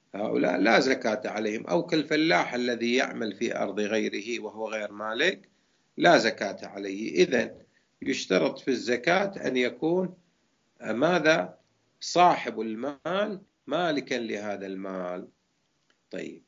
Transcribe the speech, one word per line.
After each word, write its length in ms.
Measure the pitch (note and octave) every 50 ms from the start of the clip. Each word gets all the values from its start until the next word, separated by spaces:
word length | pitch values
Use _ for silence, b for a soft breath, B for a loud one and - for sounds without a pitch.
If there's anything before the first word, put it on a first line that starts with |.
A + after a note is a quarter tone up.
| _ _ -
هؤلاء 420 | G2 G#2+ A2+ B2 B2 D3+ - - -
لا 220 | F#2+ A2+ A2+ F3+
زكاة 420 | C3 C3 C3 B2+ - A#2 G#2+ G#2+ -
عليهم، 420 | G#2 F#2 G#2+ A2 G#2+ G#2+ A2+ - -
أو 180 | F3+ F3 E3
كالفلاح 680 | E3+ E3+ D#3+ C#3+ - D#3 D3+ D#3 E3 F3 F3 C#3+ - B2
الذي 420 | B2 B2 B2 A#2+ A#2 A#2 A#2+ A#2+
يعمل 380 | B2+ C3+ - - A#2+ A#2 G#2+ G2
في 240 | - A#2+ A2 F#2 -
أرض 220 | A2 G2 F#2 G#2
غيره 600 | G#2 G2+ A2 A2 G#2+ F#2+ G#2+ G#2 G2+ A#2 A#2+ G#2+ G#2
وهو 260 | G#2 G2+ A2 A2 G#2+
غير 220 | A2 G#2+ G#2 G2+
مالك، 580 | G2+ G#2 G#2+ A2 A2 B2 D#3 F#3 - - - _ _ _ _ _ _ _ _ _ _ -
لا 200 | - F3 D#3+ B2+
زكاة 500 | A2+ A2+ - - A2+ G2 F#2+ - G#2 F#2
عليه. 560 | G2 G2+ G2+ G2 G2 G2 A2 B2 C3 E3 F3+
إذن 280 | F3 C3 A2+ A2+ - - - - _ _ _ _ _ _ -
يشترط 580 | - C#3 C3 - - - F#2 F2+ - C3+ - -
في 80 | - C#3+
الزكاة 800 | B2+ A2 G2 A2 B2 A#2+ - E3 F3 G3 G3+ G3 - - - -
أن 100 | B2+ B2+
يكون 600 | B2 A#2+ - - - D#3+ E3+ F#3 F#3 F3 - - _ _ _ _ _ _ _ _ _ _ _ -
ماذا؟ 760 | A#2 A2 G#2+ A#2 C#3 E3+ F3+ F3 D3 D#3 D#3+ E3+ F3+ - - - _ _ _ _ _ _ _ -
صاحب 600 | - - - E3+ F3 F3 D#3 - - B2 A2 A2
المال 800 | A2 A2 A2 A2 B2 C#3+ C#3+ C3+ - D#3 F3+ G3 G#3+ A3 G3+ F3+ - _ _ _ _ -
مالكًا 480 | C#3 E3 F3+ E3 D3+ C#3 - - C3+
لهذا 500 | A#2+ A#2 A2 A2 G2+ G#2 G#2 G2+ G2 G2 F#2+
المال. 600 | F#2+ F#2+ G2 F#2+ F#2+ F#2 F2+ F2+ F2+ F#2 A2 - _ _ _ _ _ _ _ _ _ _ _ _ _ _ _ _
طيب، 320 | - F2+ D#2+ D2+ - - -